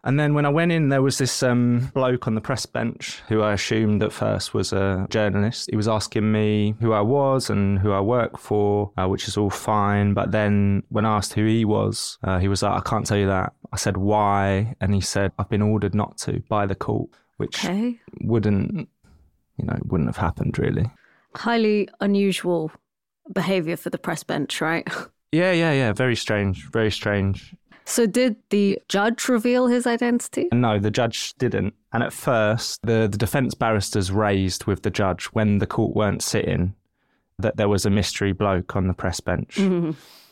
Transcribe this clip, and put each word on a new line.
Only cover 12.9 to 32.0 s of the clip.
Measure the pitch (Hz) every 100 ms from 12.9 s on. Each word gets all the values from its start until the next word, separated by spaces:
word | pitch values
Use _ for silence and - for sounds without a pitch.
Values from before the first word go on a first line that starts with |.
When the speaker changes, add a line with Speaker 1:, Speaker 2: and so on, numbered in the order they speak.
| 110 98
Speaker 1:
tell | 104
you | 98
that." | 95 92 - -
I | 107
said, | - 92
"Why?" | 98 107 104 101 98 98 110 -
And | 98
he | 101
said, | 90 - 98 -
"I've | 101
been | 104
ordered | 107 107 101 104
not | 104 -
to | - 113 -
by | 107 101
the | 95
court," | - 107 - _ _ -
which | - -
Speaker 2:
Okay. | - 190 240 233 - -
Speaker 1:
wouldn't, | - 117 104 101 - 196 - _ _ - _ _ _ -
you | -
know, | - -
wouldn't | 92 65
have | 58
happened, | - - - -
really. | - - 117 - _ _ _ -
Speaker 2:
Highly | 226 233 214 208 202 -
unusual | 202 202 202 180 175 175 156 - _ _ _ _ 311
behaviour | 196 170 190 160 170
for | -
the | 175
press | - 165
bench, | - 160 143 -
right? | 160 165 -
<laughs> | - - _ _
Speaker 1:
Yeah, | 151 185
yeah, | 175 165
yeah. | 139 123
Very | 104 127 113
strange. | - 107 101 92 -
Very | 113 110
strange. | - - 104 98 95 - - _ -
Speaker 2:
So | - - 226
did | 240 254 214 _
the | 208 202 196 -
judge | 196 208 233 -
reveal | 247 240 247 254
his | 247 240
identity? | 233 240 240 - - 349
Speaker 1:
No, | 120 120 104
the | 104
judge | 110 120 - -
didn't. | - 123 110 98 - _
And | 120